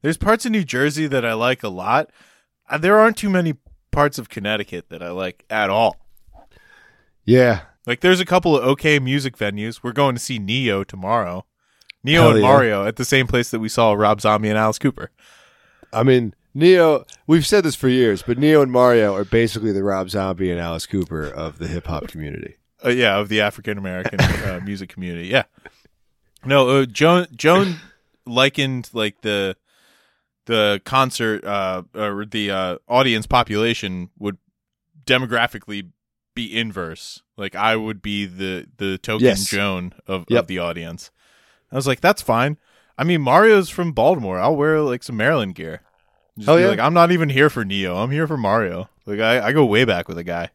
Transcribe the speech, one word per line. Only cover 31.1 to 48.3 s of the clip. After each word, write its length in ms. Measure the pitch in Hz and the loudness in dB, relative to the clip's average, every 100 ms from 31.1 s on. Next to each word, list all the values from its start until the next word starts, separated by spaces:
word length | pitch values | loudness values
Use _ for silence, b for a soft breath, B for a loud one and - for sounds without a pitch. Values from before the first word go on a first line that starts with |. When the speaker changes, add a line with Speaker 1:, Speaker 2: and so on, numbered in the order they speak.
| - 113 107 - | -2 -4 -4 -4
Speaker 1:
uh, 380 | 101 95 92 87 | -4 -4 -6 -10
or 320 | 104 107 101 107 | -8 -6 -6 -8
the, 260 | 110 104 | -6 -4
uh, 260 | 95 92 87 _ | -4 -4 -6 _
audience 380 | 123 131 110 - | 0 2 0 0
population 840 | 123 113 104 113 113 98 92 87 _ | 0 0 0 0 -2 -6 -8 -12 _
would 180 | 104 95 _ _ _ _ _ 151 135 | -10 -10 _ _ _ _ _ _ -2
demographically 840 | 127 127 117 117 110 104 104 90 _ _ _ _ - | 0 0 0 -2 -4 -12 -12 -12 _ _ _ _ -12
be 220 | 113 113 | -8 -6
inverse. 640 | 113 95 85 80 - - _ - | -6 -6 -10 -12 -18 -20 _ -12
Like, 200 | 98 90 | -12 -4
I 200 | 110 110 | -2 -2
would 260 | 110 101 | -4 -8
be 240 | 104 101 98 | -6 -6 -6
the, 420 | 90 95 92 - _ | -8 -8 -8 -10 _
the 200 | 98 95 | -6 -6
token 260 | - 110 123 | -6 2 2
Speaker 2:
Yes. 200 | 98 98 | 2 -4
Speaker 1:
Joan 480 | 101 101 92 90 - - | -2 -2 -4 -8 -14 -8
of, 200 | 95 85 | -8 -2
Speaker 2:
Yep. 100 | 120 | -2
Speaker 1:
of 60 | 87 | -2
the 120 | 92 | -6
audience. 520 | 87 85 82 85 - _ _ _ _ _ _ | -6 -6 -12 -16 -20 _ _ _ _ _ _
I 60 | 127 | -6
was 100 | 135 | -4
like, 140 | 127 | 0
"That's 220 | 175 208 | 0 0
fine. 360 | - 117 135 151 _ _ _ - | 0 0 0 -4 _ _ _ -4
I 60 | |
mean, 160 | 156 170 | 0 0
Mario's 500 | 135 151 220 208 175 | 4 4 6 4 2
from 220 | - 170 | -6 -4
Baltimore. 480 | 127 131 170 104 92 | 2 2 2 -2 -2
I'll 160 | 113 151 | 0 0
wear, 240 | 147 156 | 0 0
like, 240 | 147 123 | -2 -4
some 140 | - 113 | -8 -2
Maryland 360 | 117 156 101 82 | 0 0 -2 -8
gear." 260 | 82 80 _ _ _ _ _ - | -12 -14 _ _ _ _ _ -8
Just 100 | 104 | 2
Speaker 2:
Oh, 80 | 165 | 4
Speaker 1:
be 60 | |
Speaker 2:
yeah. 80 | 185 | 4
Speaker 1:
like, 100 | 196 | 2
"I'm 140 | 131 | 2
not 180 | 170 170 | 4 4
even 160 | 175 156 | 4 0
here 220 | 135 147 | 2 2
for 160 | 127 101 | 2 -4
Neo. 320 | 98 95 90 | -4 -4 -2
I'm 120 | 117 | -4
here 140 | 147 | -2
for 120 | 156 | -4